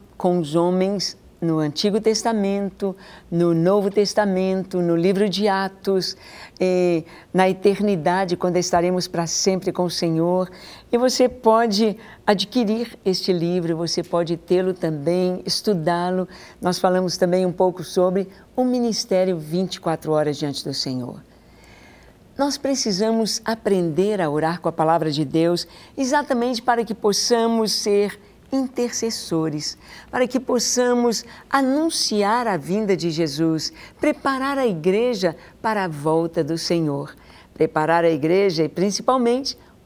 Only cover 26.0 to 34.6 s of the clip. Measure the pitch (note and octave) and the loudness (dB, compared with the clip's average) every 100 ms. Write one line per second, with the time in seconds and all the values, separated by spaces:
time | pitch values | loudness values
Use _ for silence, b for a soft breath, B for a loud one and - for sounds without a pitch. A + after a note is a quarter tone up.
26 | C4 D4 - B3 A#3+ A3+ A#3+ A#3 A3+ A3 | 0 0 0 0 0 -2 0 0 -2 -2
27 | G#3+ G3 - A#3 A#3 A3+ G#3+ - G#3+ G3+ | 0 0 2 2 2 2 0 -2 0 2
28 | G3+ - B B - C4+ C4 - A#3+ - | 0 -4 B B -6 -4 -2 -4 -4 -4
29 | A3+ A3 - E3 D#3+ D3+ - - B B | -6 -6 -4 -2 -2 -4 -6 -10 B B
30 | B B3 B3 C4 C4 B3 - B3 B3 B3 | B -2 0 0 0 0 0 0 2 2
31 | A#3+ A3 B B B C#4 C4 C#4 E4 - | 2 0 B B B 0 2 2 0 -2
32 | - G#3+ G3+ A#3 A#3 F3 C#3+ G3+ G#3 F3+ | -2 0 2 0 0 -2 -2 -2 0 0
33 | E3+ D#3 D#3+ C#3+ E3 D#3+ - B B - | 0 -2 -2 0 0 0 -4 B B -2
34 | D4+ - - C4 C4+ C#4 | -2 0 -2 -2 -2 0